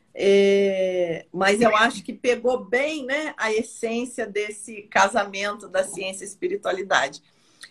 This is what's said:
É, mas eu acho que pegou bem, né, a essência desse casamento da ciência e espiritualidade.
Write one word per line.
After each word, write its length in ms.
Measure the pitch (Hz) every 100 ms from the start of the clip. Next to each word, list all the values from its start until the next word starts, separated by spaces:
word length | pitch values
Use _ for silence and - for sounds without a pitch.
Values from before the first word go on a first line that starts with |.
| _
É, 1120 | - 196 202 196 196 196 190 185 180 170 160 -
mas 300 | 175 190 208
eu 140 | 233 214
acho 280 | 226 214
que 80 | -
pegou 540 | 202 247 233 240 247 190
bem, 400 | 240 294 302 247
né, 280 | 285 302 -
a 160 | 220
essência 760 | 220 226 - 226 233 247 - 214
desse 540 | 202 208 214 - 214
casamento 840 | - 208 196 220 202 196 208 208 -
da 160 | 185 190
ciência 400 | 190 190 190 -
e 20 |
espiritualidade. 960 | - 180 202 185 190 196 151 135 - _ _ _ - -